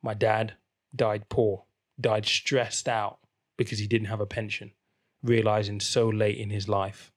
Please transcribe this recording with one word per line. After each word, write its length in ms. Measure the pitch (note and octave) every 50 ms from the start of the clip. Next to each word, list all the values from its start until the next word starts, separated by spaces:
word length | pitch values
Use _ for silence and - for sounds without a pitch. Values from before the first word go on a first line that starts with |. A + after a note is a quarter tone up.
| -
My 100 | B2 G#2+
dad 400 | G#2 A#2+ A2 A2 A2 A2 A2 - _ _ _ _ _ _ _ -
died 320 | - B2+ A2 G#2 G#2+ G#2 _
poor, 360 | - - A#2 G#2+ G2 F#2+ - _ _ _ _ _ _ -
died 260 | A#2+ A#2 G#2+ G#2+ A2
stressed 600 | - - - - - C#3+ C3 A#2+ A2 - - - -
out 300 | A#2+ A2 G#2 G2+ - _ _ _ _ _ _ _ _ -
because 220 | B2+ - - G#2
he 80 | G#2 G2+
didn't 200 | A2+ A2 G#2+ G2+
have 120 | A2 G#2
a 60 | G#2 G2+
pension, 460 | - A#2+ A2 G#2 - - G#2+ G2 _ _ _ _ _ _ _ _ _ _ -
realizing 560 | A#2+ A#2 A2+ A2 A2 G#2+ G#2+ G#2+ G2+ G#2 G#2
so 280 | - - - B2+ A#2 A2+
late 300 | G#2+ G#2+ G#2+ G#2 G#2+ G#2+
in 140 | A2+ G2+
his 180 | G#2 G2+ G2 G#2+
life. 420 | G#2 G2 F#2+ G2 G#2 - - - _